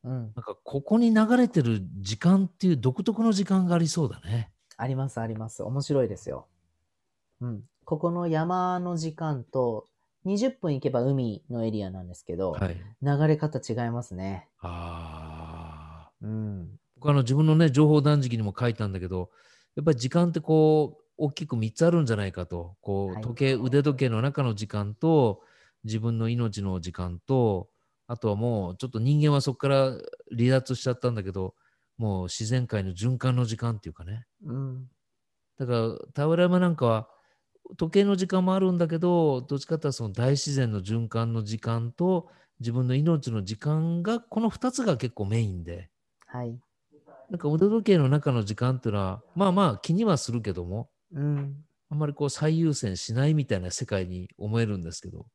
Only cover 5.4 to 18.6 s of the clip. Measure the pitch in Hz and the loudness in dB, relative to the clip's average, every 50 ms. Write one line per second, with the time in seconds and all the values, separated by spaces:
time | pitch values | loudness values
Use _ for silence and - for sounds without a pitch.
5.4 | 110 110 - - 101 107 131 139 135 - 147 139 123 113 98 - - - 69 64 | -10 -10 -10 -10 -8 -4 -4 -4 -2 0 2 2 2 0 -2 -8 -10 -10 -10 -10
6.4 | - _ _ _ _ _ _ _ _ _ _ _ _ _ _ _ _ _ _ _ | -14 _ _ _ _ _ _ _ _ _ _ _ _ _ _ _ _ _ _ _
7.4 | 123 123 113 104 110 _ _ _ _ - 170 156 175 170 170 175 175 170 160 156 | -8 -8 -8 -10 -12 _ _ _ _ -6 -4 -2 0 -2 -2 -2 -2 0 0 0
8.4 | 160 175 180 185 180 180 180 180 180 180 175 165 156 160 156 - 165 156 147 127 | 0 0 0 0 0 0 -2 -2 -4 -4 -4 -4 -6 -6 -6 -6 -4 -4 -4 -4
9.4 | 113 _ - 131 127 120 110 107 - _ _ _ _ _ _ _ _ 190 202 202 | -6 _ -2 0 0 0 -2 -6 -10 _ _ _ _ _ _ _ _ -4 -2 0
10.4 | 240 269 262 _ - 165 143 131 - 143 131 120 123 135 139 135 123 117 101 - | 0 -2 -2 _ -4 -2 -2 0 -2 0 0 2 2 2 2 0 0 -2 -4 -8
11.4 | _ - 120 117 113 113 107 107 101 95 92 95 90 87 87 - _ - 87 85 | _ -8 -6 -4 -2 -2 -2 -4 -6 -6 -8 -10 -12 -14 -16 -16 _ -10 -4 -2
12.4 | 95 90 80 - 98 90 87 90 90 - - _ 135 139 143 139 156 156 151 151 | -2 -2 0 -2 -2 -4 -4 -8 -14 -18 -14 _ -2 -2 0 2 2 2 2 0
13.4 | 156 151 - 127 - - 117 123 120 117 117 120 120 - 92 90 92 98 98 92 | 0 -4 -4 -6 -6 -4 -4 -4 -4 -4 -4 -6 -8 -8 -10 -8 -8 -8 -8 -10
14.4 | - _ _ _ - 87 87 85 85 85 85 82 82 80 78 80 80 80 80 80 | -12 _ _ _ -12 -10 -10 -10 -10 -10 -10 -10 -12 -12 -14 -14 -14 -14 -14 -14
15.4 | 80 80 82 82 82 80 80 78 78 78 80 80 78 _ _ _ - 107 110 110 | -14 -12 -12 -14 -14 -14 -16 -18 -18 -18 -20 -20 -20 _ _ _ -10 -8 -6 -6
16.4 | 110 104 101 95 85 - 101 - _ _ _ _ - 147 143 139 127 117 135 147 | -6 -6 -8 -10 -12 -14 -16 -20 _ _ _ _ 0 2 4 4 4 2 2 4
17.4 | 156 156 156 160 170 156 123 143 156 151 151 147 135 151 147 143 131 123 120 113 | 6 6 6 6 6 6 6 6 6 8 6 6 6 4 4 4 2 0 -2 -2
18.4 | 107 101 95 - | -2 -2 -2 -2